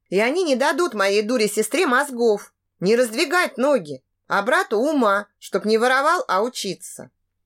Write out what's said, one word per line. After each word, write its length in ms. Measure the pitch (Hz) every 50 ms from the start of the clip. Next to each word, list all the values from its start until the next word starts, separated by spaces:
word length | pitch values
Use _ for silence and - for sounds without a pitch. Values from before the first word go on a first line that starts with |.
| _ -
И 100 | 175 196
они 240 | 220 247 294 370 370
не 120 | 302 262
дадут 380 | 226 269 311 311 262 247 - 220
моей 280 | 208 196 202 202 214
дуре 260 | 214 208 262 240 214
сестре 380 | 202 - 220 214 - - 349 381
мозгов, 680 | 285 247 262 285 277 254 233 240 226 208 202 - - _ _ _ _ _ -
не 160 | 170 196 226
раздвигать 640 | 240 254 220 214 254 349 277 339 359 339 262 -
ноги, 460 | 220 254 294 285 233 165 147 135 - _ _ _ _ _
а 140 | - 175 196
брату 360 | 196 233 302 359 392 - 233
ума, 500 | 202 262 311 320 269 233 202 196 202 208 _ _
чтоб 280 | _ - - - 185 190
не 120 | 214 220
воровал, 480 | 220 233 262 262 269 285 311 349 359 -
а 140 | - 180 190
учиться. 680 | 220 254 - - - 196 165 - - - - - - - _ _ _ _ _ _ _